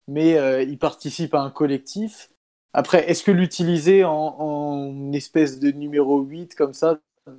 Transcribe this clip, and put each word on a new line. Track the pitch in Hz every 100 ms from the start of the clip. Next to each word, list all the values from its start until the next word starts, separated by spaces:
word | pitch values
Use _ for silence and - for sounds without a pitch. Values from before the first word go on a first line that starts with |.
| -
mais, | 147 160 160
euh, | 135 131
il | 131 143
participe | 156 - 151 - 165
à | 151
un | 139
collectif. | - 151 135 - 196 220 - - _ _ _ _ -
Après, | - 180 165
est-ce | 165
que | -
l'utiliser | 180 180 - 170 170 156 196
en, | 185
en | 151 156 143 151 147 147 143 139 139 139
espèce | 143 - 165 147 131
de | 143
numéro | 143 147 147 139 143
huit | 135 160 175 -
comme | 139
ça, | 131 160 156 _ _ -